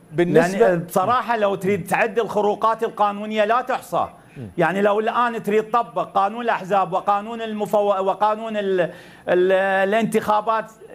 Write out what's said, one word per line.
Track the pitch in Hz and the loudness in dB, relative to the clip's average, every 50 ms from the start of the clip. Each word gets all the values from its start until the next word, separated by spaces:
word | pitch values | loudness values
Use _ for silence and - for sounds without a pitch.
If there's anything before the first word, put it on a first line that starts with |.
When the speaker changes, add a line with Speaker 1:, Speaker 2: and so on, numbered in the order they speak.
| - - | -20 -8
Speaker 1:
بالنسبه | 151 151 175 175 151 156 165 180 190 196 226 | -2 -2 0 4 6 4 4 4 2 4 4
Speaker 2:
يعني | 196 180 | 4 4
بصراحه | 170 170 175 - 196 185 208 240 254 208 214 240 | 2 -2 -2 0 0 2 2 0 0 0 -2 0
لو | 220 208 202 196 | 0 0 0 0
تريد | 185 175 185 208 190 - | -2 0 0 0 -2 -2
تعدل | - 185 165 214 226 196 233 | -2 0 0 0 0 0 -2
الخروقات | 220 185 - 208 202 208 202 202 220 220 226 220 | -2 0 0 0 0 0 0 0 0 0 0 0
القانونيه | 226 214 - - 208 208 202 202 214 214 214 220 208 | -4 -6 0 0 0 0 0 -4 -8 -4 0 0 2
لا | 208 226 254 | 2 2 0
تحصى. | 247 247 247 - - - 175 156 107 - - - - - - | 0 -2 -6 -6 -4 -4 -2 -2 -2 -2 -6 -18 -20 -20 -16
Speaker 1:
مم. | 147 120 98 85 170 | -16 -14 -10 -2 0
Speaker 2:
يعني | 165 156 175 196 | 0 2 2 2
لو | 202 208 202 208 | 2 2 2 2
الان | 214 220 208 226 240 240 226 220 | 0 -2 0 0 0 0 -2 -4
تريد | - 202 202 220 214 | -4 0 0 0 0
تطبق | 214 247 240 233 - - 180 160 170 | 0 -2 -2 -2 -2 -4 -6 -6 -2
قانون | - 196 196 196 214 240 240 | 0 0 0 0 -2 -2 -2
الاحزاب | 226 208 - 190 170 202 196 185 170 | -2 -2 -2 -2 0 0 0 2 0
وقانون | 175 180 - 202 202 202 208 220 233 226 | -2 -2 0 0 0 0 -2 -6 -8 -8
المفو-، | 226 220 214 214 208 - 214 | -8 -6 -4 -6 -4 0 0
وقانون | 208 208 202 202 190 190 190 180 190 208 214 214 214 226 226 214 | 2 2 2 0 0 0 -2 0 2 0 0 0 -2 -6 -6 -6
ال-، | 214 202 196 190 185 170 165 - - - - - - - - | -4 -2 0 0 0 0 -2 -4 -12 -20 -20 -20 -12 -2 0
ال-، | 180 180 180 185 190 185 196 196 190 190 190 196 | 2 2 4 4 4 2 2 2 2 0 2 2
الانتخابات، | 208 226 226 214 214 214 208 208 214 214 208 226 226 220 214 220 - - - - | 2 0 0 0 0 -2 0 2 0 0 2 0 -2 -2 -2 -6 -16 -20 -20 -18